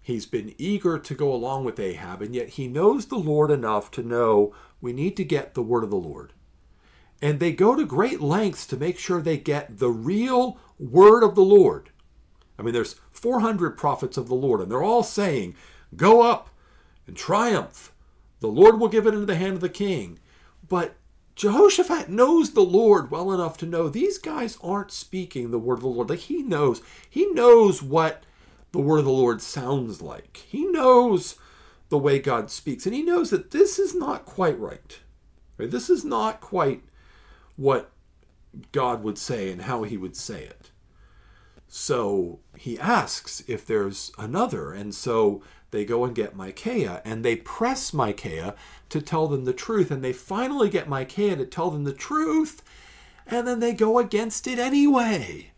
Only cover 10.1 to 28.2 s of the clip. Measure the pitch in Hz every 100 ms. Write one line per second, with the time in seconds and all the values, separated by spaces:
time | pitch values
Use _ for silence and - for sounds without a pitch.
10.1 | 202 254 254 254 - - _ 139 147 202
11.1 | 233 220 202 190 202 151 139 - _ _
12.1 | _ _ _ _ - 110 117 110 - -
13.1 | - 233 254 226 208 165 - 147 131 131
14.1 | - 120 127 135 107 92 123 185 233 -
15.1 | - 196 135 87 - - - - - 180
16.1 | 233 233 - - _ _ _ _ _ -
17.1 | - - 202 240 180 92 - - _ _
18.1 | _ _ _ 110 113 208 226 226 220 214
19.1 | 208 208 165 190 190 175 - 202 165 92
20.1 | 82 _ _ - _ - 180 170 - _
21.1 | _ _ - 208 233 403 392 359 320 -
22.1 | 202 262 330 277 - 185 185 226 196 123
23.1 | 151 185 185 170 - 165 170 160 214 381
24.1 | - 311 311 233 - 170 202 196 - -
25.1 | 190 175 131 120 117 117 120 131 120 110
26.1 | 175 - 320 269 156 143 113 - - -
27.1 | 277 403 311 240 233 208 - 139 156 160
28.1 | -